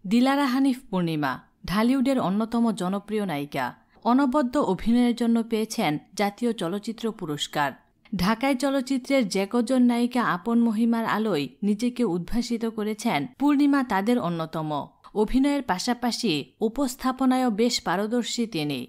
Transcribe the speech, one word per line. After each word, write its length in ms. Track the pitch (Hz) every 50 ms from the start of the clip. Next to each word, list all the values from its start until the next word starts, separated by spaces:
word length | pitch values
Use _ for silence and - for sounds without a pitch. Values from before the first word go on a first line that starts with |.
| -
দিলারা 380 | 185 214 240 254 269 277 277 285
হানিফ 340 | 262 247 262 - 277 247 254 - -
পূর্ণিমা 500 | 190 185 175 165 160 151 147 135 127 147 - _ _ _ -
ঢালিউডের 540 | - 175 214 226 240 262 277 247 269 269 254
অন্যতম 520 | - 170 190 208 226 220 240 233 233 226
জনপ্রিয় 540 | 202 175 180 180 196 202 196 - 208 214 208
নায়িকা। 500 | 185 151 143 143 143 - 139 127 123 - _ _ _ _ _ -
অনবদ্য 560 | 220 240 262 285 254 247 302 277 240 247 294
অভিনয়ের 560 | 262 - 190 - - 220 233 247 247 240 233
জন্য 280 | 240 240 233 233 233 220
পেয়েছেন 540 | 226 233 214 220 220 - - 208 156 151 147 - _ -
জাতীয় 380 | - 208 202 202 - 240 240 220
চলচ্চিত্র 580 | 226 180 165 190 208 202 - 220 226 - 220
পুরস্কার। 600 | 208 - 180 160 147 143 - - - 156 143 139 117 - _ _ _ _ _ - -
ঢাকাই 400 | 180 175 196 226 220 277 269 285
চলচ্চিত্রের 720 | 262 285 277 269 277 254 254 277 262 262 - 277 269 240
যে 200 | 180 - 190 196 196
কজন 320 | - 240 240 220 262 254
নায়িকা 420 | 247 240 240 233 240 240 247 247 220
আপন 360 | 151 170 180 - 233 233 233
মহিমার 460 | 233 233 214 214 233 233 233 226 226
আলোয় 420 | 190 143 208 220 220 185 147 143 - - _ -
নিজেকে 400 | 202 214 202 247 240 240 240 240
উদ্ভাসিত 600 | 202 165 180 170 - - 240 233 - 233 220 233
করেছেন, 640 | 226 220 220 208 214 220 214 - 240 180 143 143 - - -
পূর্ণিমা 440 | 262 294 294 269 285 285 285 277 254
তাদের 360 | 247 202 190 196 226 247 240
অন্যতম। 680 | - 170 175 165 160 156 - 165 156 151 151 143 143 - _ _ _ - -
অভিনয়ের 460 | 202 220 208 - 262 269 285 285 285
পাশাপাশি 920 | 262 - 180 185 - 247 240 240 - 240 226 - - 214 156 147 123 - _ _
উপস্থাপনায়ও 880 | 214 220 226 - 285 254 - - - 254 254 254 269 254 254 254 254 247
বেশ 320 | 208 190 233 247 240 -
পারদর্শী 680 | - 185 170 185 208 214 233 247 233 - - - 233
তিনি। 400 | 220 - 160 151 147 139 127 123